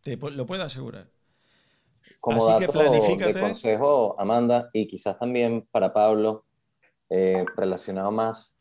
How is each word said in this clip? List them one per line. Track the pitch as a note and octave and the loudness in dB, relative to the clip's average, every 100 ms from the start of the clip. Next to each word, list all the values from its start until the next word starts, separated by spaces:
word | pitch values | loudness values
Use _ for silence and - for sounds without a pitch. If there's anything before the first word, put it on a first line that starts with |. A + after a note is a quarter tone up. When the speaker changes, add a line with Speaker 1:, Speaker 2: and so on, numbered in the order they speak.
Speaker 1:
Te | - A#2+ | -10 -10
pu-, | C#3+ | -10
lo | C#3+ A#2+ | -8 -8
puedo | F#3 | -8
asegurar. | E3 B2+ B2+ G#2 F#2 _ _ _ _ _ _ _ _ _ - _ | -8 -10 -12 -14 -20 _ _ _ _ _ _ _ _ _ -20 _
Speaker 2:
Como | - A2+ | -2 2
Speaker 1:
Así | A2+ A2 | 4 4
que | F3+ | 2
Speaker 2:
dato | D3+ | 2
de | D3+ | 4
Speaker 1:
planifícate. | A#2 G#2+ G2 - G2 | 6 4 2 0 0
Speaker 2:
consejo, | G#2 A2+ A#2 G#2+ C#3+ C#3+ A2 - | -4 -2 -2 0 2 2 2 -2
Amanda, | G2+ A#2 A#2+ A#2+ A#2+ | -2 0 2 0 0
y | A2 G#2+ | -4 -4
quizás | B2+ - G2 | -6 -6 -6
también | A#2+ B2 A#2 A#2 G#2+ | -4 -2 -2 -2 -4
para | A2 F#2+ | -2 0
Pablo, | G#2+ G#2+ G#2+ G#2+ A2 _ _ _ _ _ _ _ | 2 2 4 0 -2 _ _ _ _ _ _ _
eh, | F#2 F#2+ F#2 F2+ | 0 2 0 -2
relacionado | - F#2+ F#2 - F#2+ G2 | -4 -4 -4 -8 -6 -4
más | A2 A2+ A2+ - _ | -2 -4 -6 -16 _